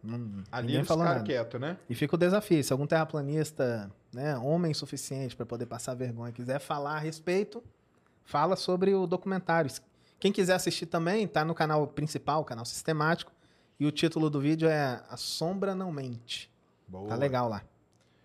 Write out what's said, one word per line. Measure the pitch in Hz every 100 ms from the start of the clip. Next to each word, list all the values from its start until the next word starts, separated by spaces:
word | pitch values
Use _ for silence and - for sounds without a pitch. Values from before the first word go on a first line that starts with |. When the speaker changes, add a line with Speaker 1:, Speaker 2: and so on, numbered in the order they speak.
Speaker 1:
Não, | 110 120 113 101 92
Speaker 2:
Ali | 120 120
Speaker 1:
ninguém | 147
Speaker 2:
eles | 139
Speaker 1:
falou | 160
Speaker 2:
ficaram | 170 170
Speaker 1:
nada. | 208
Speaker 2:
quietos, | 127 113 123
né? | 139 185 -
Speaker 1:
E | 117
fica | 147 170
o |
desafio, | 175 202 - 165
se | 127
algum | 131 143
terraplanista, | 160 156 156 139 151 151 - 127 113 101 - _
né, | 123 147 135
homem | 131 170 170
suficiente | 151 143 143 - 135 131 -
pra | 117
poder | 117 120
passar | 120 - 123
vergonha, | 127 117 117
quiser | 113 123 139
falar | - 151 143 151
a |
respeito, | 156 156 - 185 208 233 - _ _ _ _ _ -
fala | 147 160 185
sobre | - 180 190
o | 196 180
documentário. | 180 190 185 180 165 143 - - _ _ -
Quem | 190
quiser | 208 180 185
assistir | 180 - 170
também, | 175 165 214 202
tá | 156 156
no | 165
canal | 156 151 143
principal, | - 147 139 - 151
canal | 147 117 120
sistemático, | - - 156 151 170 - _ _ _ _ -
e | 147
o |
título | 151 170 160 156
do | 147
vídeo | 143 160 160
é | 151 139 117 -
A | 120
Sombra | - - 165 190 196
Não | 190 185
Mente. | 147 131 117 - - - _ _ _ -
Speaker 2:
Boa. | 92 104
Speaker 1:
Tá | 117
legal | 139 127 120
lá. | 104 - _ _ _ _ _